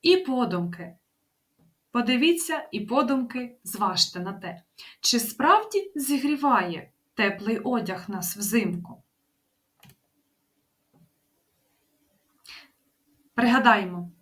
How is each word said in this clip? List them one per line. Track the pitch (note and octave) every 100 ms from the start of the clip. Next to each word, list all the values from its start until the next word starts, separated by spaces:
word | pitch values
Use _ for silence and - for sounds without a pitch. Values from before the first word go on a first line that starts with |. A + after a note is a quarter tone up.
І | D#4+ F#4
подумки! | F4+ B3+ A3 F3 E3+ F3 E3 F3 _ _ _ _ _ _ _ _ _ A#3+
Подивіться | A3+ B3+ D#4 E4+ - D#4+ -
і | G#3
подумки | G#3 B3+ C4 C4+ A#3+ B3+ A#3+ -
зважте | F3 - G3+ F3+ - F#3
на | F#3
те, | G3 F#3 F3 _ _ - -
чи | - A#3+
справді | - - C#4+ G#4 G#4+ G4+ G4 D4+
зігріває | C4+ C#4+ C#4 D4 C#4+ A#3 F3+ D#3+ - _ _
теплий | - G3+ G3 G3+ A3
одяг | A#3+ B3 F3+ F#3 -
нас | F#3+ F3 G#3
взимку. | G#3 A3+ F3+ F3 - - _ _ _ _ _ _ _ _ - _ _ _ _ _ _ _ _ _ _ _ _ _ _ _ _ _ _ _ _ _ _ _ _ _ - - - _ _ _ _ _ _ -
Пригадаємо. | A#3+ B3+ B3 G#3 F#3 F3 F3 -